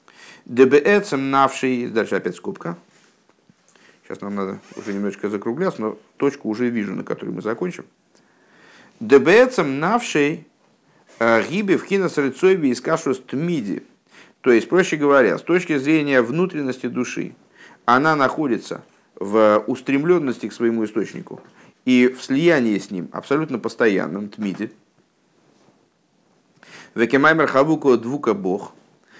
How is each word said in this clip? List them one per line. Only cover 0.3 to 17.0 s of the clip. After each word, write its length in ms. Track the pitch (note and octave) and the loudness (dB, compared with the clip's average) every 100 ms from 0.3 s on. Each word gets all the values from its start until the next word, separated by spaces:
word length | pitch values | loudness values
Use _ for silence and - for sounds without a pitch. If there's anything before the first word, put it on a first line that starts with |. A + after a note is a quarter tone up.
| - - | -20 -2
Дебеэцем 840 | A#2+ C3+ C#3+ D3 G#3 - C#3 C3+ | 4 6 6 4 2 0 -4 0
навший, 580 | C#3 C3+ - C3 B2+ A#2+ | 2 2 0 -2 -2 -2
дальше 280 | A2 G2+ G2 | -2 -2 -2
опять 220 | G2+ F2+ | -4 -8
скобка. 400 | - F#2+ - - _ _ _ _ _ _ _ _ _ _ _ _ | -10 -10 -10 -12 _ _ _ _ _ _ _ _ _ _ _ _
Сейчас 180 | - - | -18 -14
нам 120 | G#2 | -10
надо 280 | G2+ F#2+ G2+ - - | -8 -8 -8 -14 -14
уже 160 | G#2 | -10
немножечко 340 | G2 G2+ F#2+ G#2 | -6 -6 -6 -6
закругляться, 540 | G#2 A2 B2+ F#3+ F#3 | -6 -6 -4 -4 -4
но 160 | G#2+ - _ - | -6 -8 _ -4
точку 320 | C#3+ C3+ A2+ | -2 -2 -6
уже 220 | G#2+ B2 | -4 -2
вижу, 260 | A#2+ G2+ G2 | -2 -4 -6
на 80 | |
которой 280 | - - G#2+ | -8 -10 -10
мы 100 | - | -8
закончим. 420 | G#2+ A#2 F3+ - - _ _ _ _ _ _ _ _ - _ - | -6 -6 -6 -8 -16 _ _ _ _ _ _ _ _ -20 _ -12
Дебеэцем 800 | A2 C#3 B2+ G#3 B3 B3+ D#3 C3+ | 4 6 8 6 4 2 -2 -2
навший, 680 | E3 A#3 A#3 - C#3+ E3 - _ _ _ _ _ _ - | -2 -2 -2 0 0 -2 -12 _ _ _ _ _ _ -2
э, 240 | A#2 A2+ G#2+ | 2 4 2
гиби 260 | E3+ G3+ D#3 | -2 0 0
вхинас 420 | - G3 F3+ C#3 | 0 -2 -2 -2
рыцой 380 | C#3 C3 F#3 F#3+ | -2 2 2 4
вискашус 640 | D3 A#2+ - D#3 C#3+ C3 | 0 -2 -2 -2 -2 -4
тмиди. 640 | - B2 E3 E3+ G#2 D2+ - _ _ - - _ | -6 -6 -4 -4 -4 -8 -10 _ _ -20 -20 _
То 140 | - | 2
есть, 160 | A#2 G#2+ | 4 4
проще 260 | E3+ F#3+ D#3+ | 0 0 0
говоря, 420 | C#3+ C#3 A2+ E2 | 2 4 4 2
с 40 | |
точки 360 | - F3 F3 D3+ | 0 -2 0 -2
зрения 440 | C3+ D#3+ D3 C3+ | 2 0 2 2
внутренности 680 | A#2 D3 F3+ D3+ C3+ B2 B2+ | 2 0 -2 -4 -6 -6 -6
души, 480 | B2 | -6